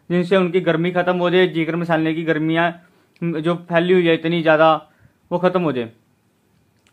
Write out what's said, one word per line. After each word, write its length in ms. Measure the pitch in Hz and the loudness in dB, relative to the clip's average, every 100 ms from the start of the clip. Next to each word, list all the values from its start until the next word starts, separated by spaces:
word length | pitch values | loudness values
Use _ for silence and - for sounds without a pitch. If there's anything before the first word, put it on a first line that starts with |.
| - | -4
जिनसे 260 | 175 175 190 | -4 0 0
उनकी 240 | 180 180 | 2 0
गर्मी 300 | 165 160 175 | 0 0 0
ख़त्म 240 | 180 175 180 | -2 -2 0
हो 120 | 175 | 0
जाए, 180 | 180 180 | 2 2
जिगर 280 | 160 160 165 | 0 -4 -4
मसाले 380 | 170 160 160 | -2 0 0
की 100 | 160 | -2
गर्मियाँ 500 | 165 156 160 165 170 170 _ _ _ - | -2 -2 0 0 -2 -4 _ _ _ -8
जो 340 | 170 160 156 175 | -6 -4 -4 -4
फैली 300 | 175 170 175 | -2 -2 2
हुई 140 | 185 170 | 2 2
है 80 | 165 | 0
इतनी 260 | 160 170 | 0 -2
ज़्यादा, 320 | 160 156 160 151 - _ _ _ - | 2 4 4 2 -4 _ _ _ -8
वो 80 | 175 | -2
ख़त्म 220 | 180 180 | 0 0
हो 100 | 170 | -2
जाए। 200 | 123 113 - _ _ _ _ _ _ _ _ _ | -4 -6 -12 _ _ _ _ _ _ _ _ _